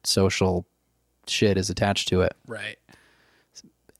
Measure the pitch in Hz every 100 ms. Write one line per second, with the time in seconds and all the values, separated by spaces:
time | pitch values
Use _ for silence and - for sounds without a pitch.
0 | - - 95 - 92 90 - _ _ _
1 | _ _ - - 107 95 90 87 101 98
2 | - 92 92 - - 107 104 - _ -
3 | _ _ _ _ _ - - _ _